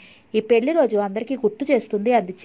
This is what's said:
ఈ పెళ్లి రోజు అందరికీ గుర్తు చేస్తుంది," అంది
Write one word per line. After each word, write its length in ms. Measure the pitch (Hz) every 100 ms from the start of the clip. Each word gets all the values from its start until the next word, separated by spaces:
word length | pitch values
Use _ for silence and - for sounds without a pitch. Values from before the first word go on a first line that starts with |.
| - - _
ఈ 60 | 220
పెళ్లి 320 | 220 226 254
రోజు 260 | 330 240 208
అందరికీ 380 | 202 202 226 262
గుర్తు 360 | 208 208 285
చేస్తుంది," 400 | 247 - 208 214
అంది 220 | 240 185 185